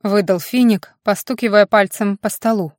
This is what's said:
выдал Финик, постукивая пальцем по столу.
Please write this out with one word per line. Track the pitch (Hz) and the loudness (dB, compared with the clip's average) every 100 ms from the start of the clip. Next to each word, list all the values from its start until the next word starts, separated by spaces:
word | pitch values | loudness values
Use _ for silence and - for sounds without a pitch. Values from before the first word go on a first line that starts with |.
выдал | 208 208 185 180 | 0 0 0 -2
Финик, | - 254 240 202 - _ | 0 2 2 2 -4 _
постукивая | - 196 - 247 233 208 | -4 -4 -6 -6 0 2
пальцем | 196 214 196 - 202 196 | 4 2 0 -2 -4 -4
по | 208 | -8
столу. | - 226 220 165 | -4 -2 -2 -4